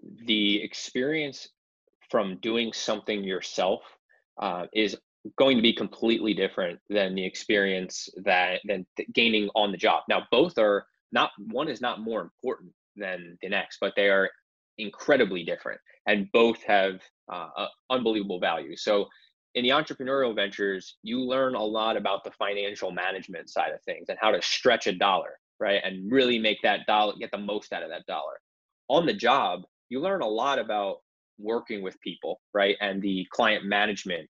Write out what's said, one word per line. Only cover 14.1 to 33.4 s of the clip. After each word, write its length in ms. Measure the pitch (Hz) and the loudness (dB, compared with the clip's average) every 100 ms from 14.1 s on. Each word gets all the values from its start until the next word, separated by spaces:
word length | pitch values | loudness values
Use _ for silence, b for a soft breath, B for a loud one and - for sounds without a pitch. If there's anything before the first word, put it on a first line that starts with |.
| 98 95 - _ _ _ - | 6 2 -4 _ _ _ -12
incredibly 640 | 104 - - 139 107 92 | -10 -4 4 4 4 0
different, 360 | 82 - - - _ b - | -4 -6 -6 -10 _ b 0
and 200 | 104 98 | 0 4
both 300 | 117 117 110 | 6 6 4
have, 380 | - 101 98 95 - _ - | 2 4 4 -2 -12 _ -14
uh, 180 | 90 80 - | -12 -8 -6
uh, 100 | - - - | -8 -8 -2
unbelievable 500 | 127 113 110 98 90 | 0 2 0 -2 -2
value. 380 | 95 82 71 85 | 0 0 -4 -6
So 300 | - 101 92 b b b _ 123 | 0 2 0 b b b _ -2
in 80 | |
the 60 | 123 | 2
entrepreneurial 640 | 139 151 139 131 139 123 107 | 2 0 -6 -2 0 0 0
ventures, 640 | 101 98 101 95 - - | -2 0 -2 -2 -6 -14
you 180 | 107 123 | -8 -4
learn 340 | 127 131 131 123 | -2 0 0 0
a 80 | |
lot 340 | 107 110 110 110 | -2 0 0 0
about 260 | 104 98 | -2 -2
the 80 | 101 | -4
financial 600 | - 101 101 101 104 95 | -6 -4 -2 -4 -6 -6
management 580 | 90 92 95 85 85 - | -4 -4 -4 -8 -14 -6
side 240 | - 80 | -2 -2
of 80 | 76 | -4
things 260 | - 82 85 | -8 -10 -8
and 80 | 95 | 0
how 80 | 107 | 2
to 100 | 90 | 2
stretch 420 | - - 127 117 110 | 0 2 4 4 2
a 80 | |
dollar, 460 | 92 101 92 - - _ - | 2 2 2 0 -12 _ -4
right? 220 | 104 101 | 0 0
And 280 | 95 95 95 | 0 -6 0
really 260 | 131 123 117 | 2 4 2
make 240 | 110 104 | 0 0
that 240 | 113 101 - | 0 0 2
dollar, 300 | 107 107 - | 2 2 0
get 120 | 113 | -8
the 80 | 110 | -8
most 340 | 104 104 - | -4 -6 -6
out 80 | 90 | -8
of 80 | 80 | -8
that 160 | 85 - | -10 -8
dollar. 340 | 82 71 - _ _ _ _ - | -8 -8 -12 _ _ _ _ 0
On 180 | 147 160 | 2 2
the 60 | |
job, 500 | 101 117 135 101 90 92 _ - | 2 4 4 2 -2 -10 _ -10
you 100 | 123 | -6
learn 220 | 180 196 | -2 -2
a 60 | 117 | -2
lot 320 | 110 135 131 | 0 0 0
about 380 | 110 107 98 87 _ _ _ - | -2 -2 -2 -6 _ _ _ -10
working 440 | 104 117 - 107 | -4 -4 -4 -8
with 180 | 92 - | -8 -10
people, 400 | 98 85 78 82 _ | -12 -8 -8 -8 _
right? 240 | 101 101 - | 2 2 2
And 220 | 104 98 | -2 -2
the 260 | 98 95 90 | -2 -2 -2
client 340 | - | 2